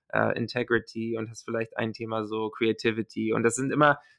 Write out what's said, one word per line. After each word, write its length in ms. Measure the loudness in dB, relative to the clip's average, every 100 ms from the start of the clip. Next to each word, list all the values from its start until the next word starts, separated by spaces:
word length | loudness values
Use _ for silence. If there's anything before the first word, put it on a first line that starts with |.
| -2
äh, 280 | 0 2 0
Integrity 800 | -2 -2 2 0 0 -8 -4 -4
und 140 | -6
hast 120 | -10
vielleicht 320 | -6 -6 -4 -4
ein 160 | -4
Thema 340 | -4 -4 -4 -4
so 240 | -4 -4
Creativity. 840 | 0 0 2 0 0 -4 -4 0
Und 100 | 2
das 120 | 2 2
sind 180 | -2
immer 260 | 4 4 4 -4